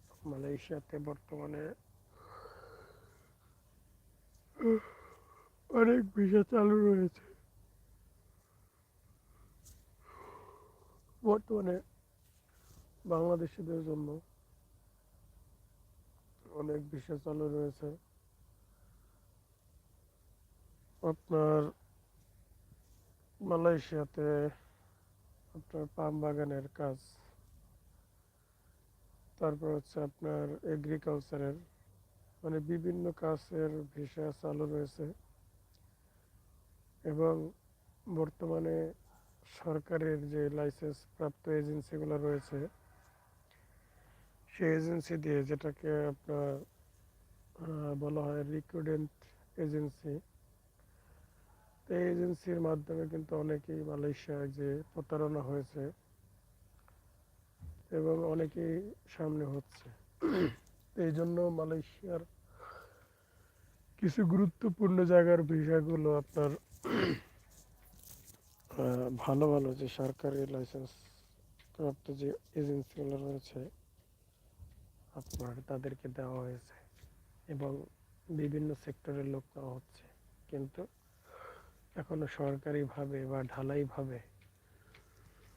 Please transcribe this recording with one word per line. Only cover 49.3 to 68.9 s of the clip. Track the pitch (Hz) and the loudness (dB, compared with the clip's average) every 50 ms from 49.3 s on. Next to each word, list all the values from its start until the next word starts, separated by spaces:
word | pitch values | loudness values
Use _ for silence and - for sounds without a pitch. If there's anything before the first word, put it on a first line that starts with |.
| - - - - - - 165 | -20 -20 -20 -12 -6 -4 -2
এজেন্সি, | 151 151 151 151 143 - - - 151 143 165 - _ - - - - - - _ _ _ - - - - - - - - - - - - - - - - - - - - - - - | -2 0 -2 -2 -4 -6 -8 -6 -6 -6 -6 -8 _ -20 -20 -20 -20 -20 -20 _ _ _ -20 -20 -20 -20 -20 -20 -20 -20 -20 -20 -20 -20 -20 -20 -20 -20 -20 -20 -20 -20 -16 -6 -2
তো | 185 175 | 0 0
এই | 180 180 175 | 2 2 2
এজেন্সির | 175 175 180 170 - - 185 175 170 165 | 2 0 0 -2 -2 -4 -2 0 0 2
মাধ্যমে | 160 160 151 147 - 165 160 165 156 165 | 2 0 0 -2 -4 -4 -4 -4 -4 -6
কিন্তু | 160 156 - 160 151 151 | -6 -6 -4 -4 -2 0
অনেকেই | 156 151 147 - - 160 156 151 151 | -2 -2 -2 -4 -6 -6 -6 -4 -4
মালয়েশিয়ায় | 147 143 143 147 139 - - - 147 143 143 139 139 | -4 -2 -2 -2 -2 -4 -6 -6 -6 -4 -4 -6 -4
যে | 143 143 139 139 151 156 - - | -4 -2 -2 -2 -4 -6 -8 -10
প্রতারণা | 165 147 - 156 151 151 151 151 147 139 131 | -10 -6 -4 -2 0 0 0 -2 -2 -2 -2
হয়েছে | 143 143 131 - - 147 135 147 - - _ _ - - - - - - - - - - - - - - - - - - - - - - - _ _ - _ _ _ _ - - - - - - 160 160 | -4 -4 -4 -6 -8 -8 -8 -8 -8 -12 _ _ -20 -20 -20 -20 -20 -20 -20 -20 -20 -20 -20 -20 -20 -20 -20 -20 -20 -20 -20 -20 -20 -20 -20 _ _ -20 _ _ _ _ -18 -18 -18 -18 -10 -4 -2 0
এবং | 156 160 160 165 165 160 156 | 2 2 2 2 2 0 0
অনেকেই | 165 160 151 - 170 170 165 160 175 202 208 - - - - - | 0 0 -2 -2 -2 -2 -2 -2 -2 -4 -6 -12 -16 -20 -16 -8
সামনে | - 160 156 151 151 147 135 139 | -6 -4 -2 -2 -2 -2 -2 -4
হচ্ছে। | 143 - - - - - 123 113 - - - - - - 320 254 185 175 123 - - - - - - - - - | -6 -8 -10 -16 -20 -20 -20 -20 -20 -20 -20 -6 -2 0 2 4 4 2 2 0 -6 -14 -20 -20 -20 -20 -8 -4
তো | - 170 | 0 0
এই | 165 151 160 | 0 2 0
জন্য | 170 170 170 175 175 175 165 160 | 0 0 2 2 2 2 0 0
মালয়েশিয়ার | 160 160 165 160 151 - - - 196 185 175 165 170 - - - - - - - - - - - - - - - - - _ _ _ _ _ - - _ _ _ - - - - - - - - | -2 -2 -2 -4 -6 -8 -14 -14 -8 -6 -6 -6 -6 -10 -16 -20 -20 -20 -20 -20 -18 -18 -18 -18 -20 -20 -20 -20 -20 -20 _ _ _ _ _ -20 -20 _ _ _ -20 -20 -20 -20 -20 -20 -4 0
কিছু | - 170 - 240 202 165 180 | 0 2 4 4 4 6 6
গুরুত্বপূর্ণ | 190 202 170 - - - 214 170 - 214 185 185 185 180 170 | 6 4 4 2 0 0 -2 2 4 4 6 6 6 8 10
জায়গার | 180 175 170 170 175 165 160 147 | 10 10 10 10 8 8 6 4
ভিসাগুলো | 165 156 151 156 165 160 151 160 165 156 151 151 147 147 | 2 2 4 6 4 4 4 2 2 2 4 4 4 2
আপনার, | 143 - - 156 147 143 151 - - - - - - 359 247 214 190 175 143 - - - - - - - - - - - - - - - - - - - - - - - - - - - - - - - | 0 0 0 2 2 2 0 -2 -8 -14 -18 -8 -4 0 2 2 2 2 0 -2 -6 -12 -20 -20 -20 -20 -20 -20 -20 -20 -20 -20 -20 -20 -20 -20 -20 -20 -20 -20 -20 -20 -20 -20 -20 -20 -20 -20 -20 -10
আহ, | - 139 131 127 | -6 -2 0 0